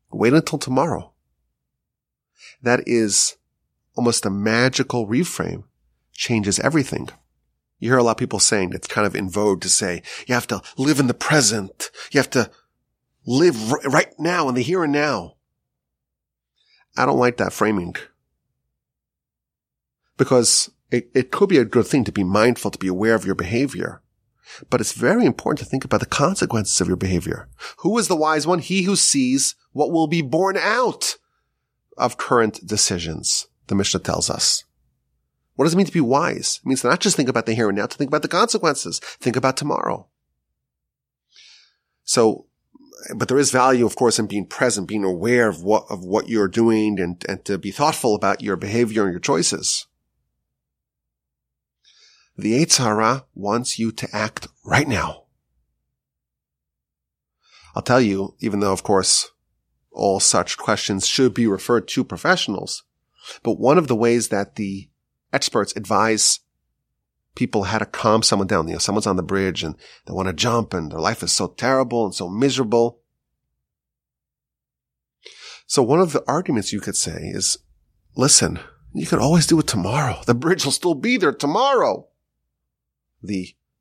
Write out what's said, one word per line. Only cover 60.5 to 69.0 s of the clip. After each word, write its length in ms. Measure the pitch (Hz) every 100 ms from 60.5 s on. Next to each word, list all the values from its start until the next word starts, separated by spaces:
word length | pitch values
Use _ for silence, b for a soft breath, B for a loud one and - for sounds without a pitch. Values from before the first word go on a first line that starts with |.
| -
questions 500 | - 104 - 98 -
should 280 | - 127
be 120 | - 113
referred 400 | 95 - 120 -
to 140 | -
professionals, 800 | 123 90 160 185 - 98 - - _ _ _ B B B
but 180 | 117 82
one 160 | 120 185
of 100 | 147
the 80 |
ways 340 | 113 117 120 110
that 280 | 101 98 -
the 320 | 101 98 - _ _ _ -
experts 440 | 143 - 117 101 -
advise 640 | 104 104 110 107 - - _ _ _ _ _ _ _ _ _
people 300 | - 123 110
how 140 | 92 110
to 80 | 104
calm 360 | - 113 113
someone 260 | - 101 92
down, 180 | 98 80
you 80 |
know, 40 | 82
someone's 280 | - 101